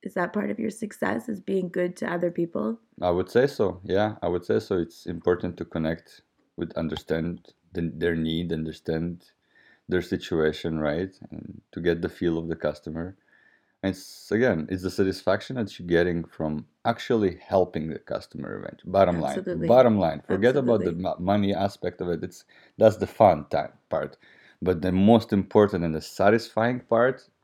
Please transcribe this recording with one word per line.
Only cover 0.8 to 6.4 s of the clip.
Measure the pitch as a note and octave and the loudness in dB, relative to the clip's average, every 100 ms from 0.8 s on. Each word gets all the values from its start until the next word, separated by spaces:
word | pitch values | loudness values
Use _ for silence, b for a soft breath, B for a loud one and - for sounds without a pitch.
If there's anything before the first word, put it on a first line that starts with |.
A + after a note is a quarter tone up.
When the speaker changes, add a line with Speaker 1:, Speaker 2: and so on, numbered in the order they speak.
| G#3 - - - A3+ | -12 -6 -4 -4 -6
Speaker 1:
is | G#3 | -10
being | - G3 F3+ | -4 -4 -4
good | F3+ F3+ F3+ | -4 -4 -4
to | - | -6
other | F3 F3 | -4 -4
people? | E3+ E3+ - G#3+ A3+ _ - | -2 -4 -4 -6 -6 _ -4
Speaker 2:
I | F2 | 0
would | F2+ F#2 | 0 2
say | - C#3 | 2 2
so. | - G2+ F2+ | 2 -2 -2
Yeah, | F#2 F#2 G#2+ G#2+ | -2 0 0 -2
I | F2 | -4
would | F2 - | -4 0
say | A2 | -2
so. | - F#2+ | 0 -2
It's | E2 - - | -2 -8 -12
important | E2+ F2 F2+ F2+ E2+ | -4 0 0 0 -8
to | F2 | -8
connect | E2+ D#2+ E2 _ - _ _ | -4 -4 -4 _ -20 _ _